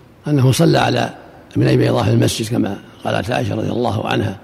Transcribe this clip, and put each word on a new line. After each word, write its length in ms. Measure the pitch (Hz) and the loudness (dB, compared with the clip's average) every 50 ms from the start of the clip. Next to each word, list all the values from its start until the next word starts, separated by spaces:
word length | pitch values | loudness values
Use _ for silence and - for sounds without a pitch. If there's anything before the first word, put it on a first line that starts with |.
| - - - - - 147 | -20 -20 -20 -12 -4 -2
أنه 240 | 151 139 123 131 113 | 2 4 4 4 4
صلى 260 | - 170 160 139 127 | 4 4 4 4 2
على 360 | 120 120 120 117 117 - - - - - - - - - - | 2 0 0 0 -2 -4 -6 -12 -20 -20 -20 -20 -20 -6 -2
ابني 200 | - 131 131 131 | 0 2 2 2
بيضاء 280 | 127 123 120 120 120 110 | 2 2 2 0 0 2
في 60 | 107 | 2
المسجد 380 | 117 117 120 117 - - 113 107 | 2 2 2 2 0 -2 -4 -2
كما 300 | 117 110 107 101 101 - - - - - - | -2 -2 -2 -2 -4 -8 -14 -18 -18 -10 -6
قالت 260 | 113 110 107 98 107 | -4 -4 -4 -2 -2
عائشة 240 | 127 131 123 101 104 | -2 -2 -2 -2 -4
رضي 160 | 107 101 101 | -4 -4 -4
الله 380 | 98 113 123 110 104 107 - - | -2 -2 -2 -2 -2 -2 -2 -2
عنها، 300 | 123 120 104 104 - - | -2 -2 -2 -4 -6 -10